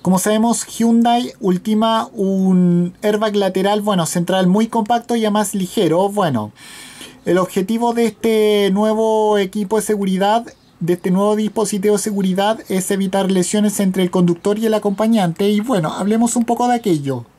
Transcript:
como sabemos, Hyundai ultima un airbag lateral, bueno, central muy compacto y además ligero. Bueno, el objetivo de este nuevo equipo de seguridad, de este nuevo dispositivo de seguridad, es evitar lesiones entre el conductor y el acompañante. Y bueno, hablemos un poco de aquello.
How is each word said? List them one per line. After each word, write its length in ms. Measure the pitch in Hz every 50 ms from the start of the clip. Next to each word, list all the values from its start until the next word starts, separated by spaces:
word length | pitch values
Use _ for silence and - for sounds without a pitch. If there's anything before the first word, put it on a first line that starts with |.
como 160 | _ 180 190
sabemos, 480 | 180 - 214 214 214 220 233 226 - -
Hyundai 680 | - - - 226 233 226 233 233 233 240 240 247 - - -
ultima 720 | - 190 180 180 - 220 214 214 226 226 226 226 226 - -
un 800 | 214 196 190 196 190 190 190 185 180 180 175 175 175 175 175 175 - -
airbag 320 | 202 214 214 220 214 202
lateral, 460 | 208 196 190 190 190 190 202 208 214
bueno, 260 | 202 214 202 180 160
central 400 | 160 - 180 170 175 190 190 185
muy 200 | 180 185 208 226
compacto 480 | 226 - 233 214 - 240 233 233 - 240
y 40 | 233
además 340 | 220 214 202 214 208 208 -
ligero. 560 | 202 185 175 - 233 196 160 156 175 190 202
Bueno, 440 | 202 208 190 156 127 113 107 107 - - - - - - - - - - - - - - -
el 120 | - 170
objetivo 560 | 185 180 180 - 202 190 190 226 226 233 240 233
de 140 | 233 233
este 640 | 220 214 - - 233 220 214 214 214 208 208 202 196
nuevo 680 | 190 202 214 220 220 220 220 220 220 220 214 214 208
equipo 380 | 208 196 190 - 208 208 190 220
de 80 | 214 208
seguridad, 600 | - 214 202 202 190 190 180 196 202 214 233 233 - - _ _ _ _ _
de 140 | 170 160 180
este 180 | 175 - 190
nuevo 240 | 180 190 202 208 214
dispositivo 600 | 214 214 202 - 226 214 196 - 202 185 208 208
de 40 | 196
seguridad, 580 | - 220 202 202 196 190 180 190 196 208 226 226 -
es 220 | - 202 185 185 -
evitar 400 | 202 190 196 190 190 196 190 185
lesiones 500 | 196 185 180 - - 214 208 208 208 -
entre 220 | 202 190 185 196
el 80 | 185 175
conductor 480 | - 196 180 175 170 170 - 202 208
y 80 | 214 226
el 80 | 220 214
acompañante. 760 | 214 208 208 196 202 220 220 233 220 185 170 165 - 202 202
Y 100 | 208 208
bueno, 340 | 214 262 254 190 156 156 -
hablemos 420 | - 185 202 214 226 233 233 -
un 100 | 247 226
poco 220 | - - - 247
de 80 | 247 247
aquello. 500 | 233 233 208 170 151 139 139 131 120 113 - _